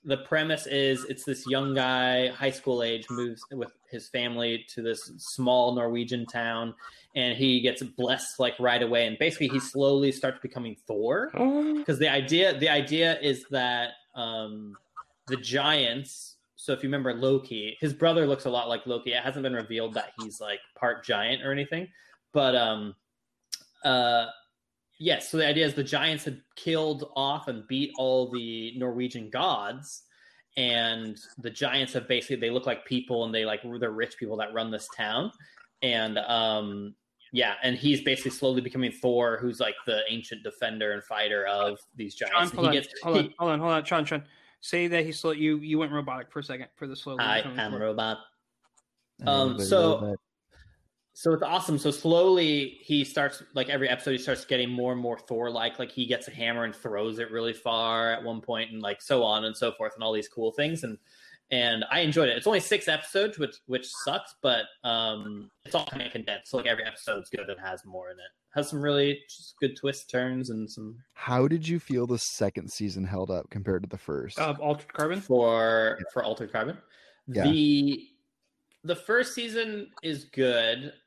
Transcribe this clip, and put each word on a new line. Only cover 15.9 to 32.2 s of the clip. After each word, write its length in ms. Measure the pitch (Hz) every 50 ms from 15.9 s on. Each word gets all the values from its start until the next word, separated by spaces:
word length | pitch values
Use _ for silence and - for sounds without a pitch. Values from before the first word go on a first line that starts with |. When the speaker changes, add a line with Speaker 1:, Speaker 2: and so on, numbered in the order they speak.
| 117 135 139 - - - - - - _ _ _ _
Speaker 1:
so 160 | - - - 135
if 100 | 127 -
you 40 | 131
remember 240 | 139 139 131 127 120
Loki, 640 | 117 131 131 135 135 135 - 117 110 104 110 113 -
his 140 | - 151 147
brother 320 | 151 160 165 165 165 156
looks 160 | 139 139 139 -
a 40 | 135
lot 180 | 123 123 120
like 180 | 117 117 110 -
Loki. 280 | 123 120 117 - 123 120
It 100 | 120 117
hasn't 200 | 135 135 147 135
been 100 | 131 127
revealed 380 | 120 110 107 117 113 113 113 110
that 180 | 113 107 - - -
he's, 220 | 113 107 101 -
like, 180 | 110 104 101 101 - _ _
part 300 | - - 120 117 120 -
giant 360 | - 117 101 107 113 131 131 127
or 100 | 139 139
anything, 360 | 143 139 139 160 165 185 180 _ - - _ - _ _ _ -
but, 220 | 151 139 131 127
um, 400 | 123 117 113 110 107 107 104 92 _ _ _ _ _ _ _ _ _ _ _ - - - _ _ _ -
uh, 420 | 143 131 127 120 120 120 117 117 113 - - _ _ _ _ _ _ _ _ _ _ _ _
yes, 300 | 156 175 151 - - -
so 80 | -
the 80 | 160 156
idea 200 | 147 147 156 160
is 80 | 147 143
the 100 | 147 139
giants 400 | 135 - 143 147 160 156 147 -
had 180 | 156 139 - _ _ _
killed 560 | - - 170 160 160 156 156 151 135 143 - -
off 320 | 135 135 139 147 156 -
and 200 | 143 123 110 104
beat 240 | - 131 135 143 139 -
all 320 | - 131 131 131 131 127 123
the 420 | 123 123 117 117 113 113 113 113 120
Norwegian 520 | 127 127 127 120 120 127 123 123 120 110 107
gods, 720 | 110 123 165 185 143 107 101 101 120 135 147 - - - _ _ _ _ _ - _ _ _ _ _
and 640 | 139 127 123 120 117 117 113 113 113 113 110 107 - - - - -
the 100 | 120 120
giants 440 | 113 - 143 131 131 135 131 127 -
have 140 | 131 110
basically, 300 | - 127 120